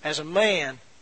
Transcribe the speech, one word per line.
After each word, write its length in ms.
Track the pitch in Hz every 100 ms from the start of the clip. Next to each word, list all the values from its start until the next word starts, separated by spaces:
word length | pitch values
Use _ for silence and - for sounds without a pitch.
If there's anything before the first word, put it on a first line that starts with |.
as 160 | 151 151
a 60 |
man 560 | 156 180 214 185 139 131 - -